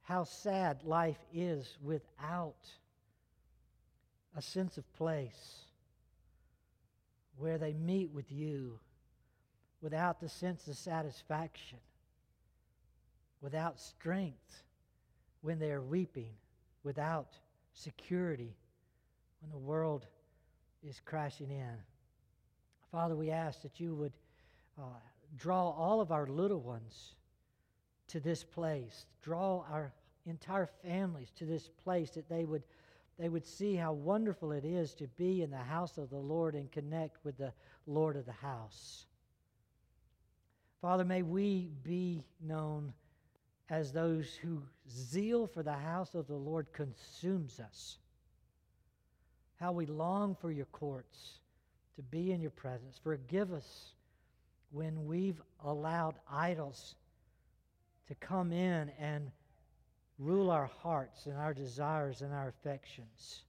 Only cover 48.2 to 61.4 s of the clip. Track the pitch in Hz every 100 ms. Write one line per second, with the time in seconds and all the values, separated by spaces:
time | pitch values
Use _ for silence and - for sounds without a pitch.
48.2 | _ _ _ _ _ _ _ _ _ _
49.2 | _ _ _ _ 175 175 156 151 165 196
50.2 | 202 190 170 151 135 - 147 131 - -
51.2 | - - _ _ _ _ _ - 131 160
52.2 | 180 180 156 - 135 127 127 - 156 151
53.2 | 131 180 196 165 - - - - _ _
54.2 | _ _ _ _ _ 143 160 156 151 170
55.2 | 196 160 - _ 143 147 156 170 160 156
56.2 | - 143 170 165 143 135 - - _ _
57.2 | _ _ _ _ _ _ _ _ - 143
58.2 | - 185 175 170 185 170 147 139 151 147
59.2 | 143 - _ - - _ _ _ _ -
60.2 | 143 190 190 160 135 - 170 156 131 -
61.2 | 147 139